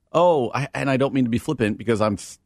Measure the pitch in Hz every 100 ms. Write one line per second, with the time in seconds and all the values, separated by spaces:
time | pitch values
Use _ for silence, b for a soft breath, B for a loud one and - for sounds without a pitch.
0 | _ 156 175 156 120 123 139 139 139 131
1 | 139 135 120 117 - 131 107 110 107 110
2 | 107 98 - -